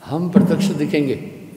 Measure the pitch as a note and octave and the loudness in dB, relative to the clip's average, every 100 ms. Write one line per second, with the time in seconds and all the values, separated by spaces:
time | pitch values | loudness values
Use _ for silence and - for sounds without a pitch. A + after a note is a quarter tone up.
0 | - D3 F3 - - D#3+ - D3 D3 D3+ | -6 -6 2 4 4 2 0 0 0 0
1 | C#3 A#2 - - - | 0 -2 -8 -14 -18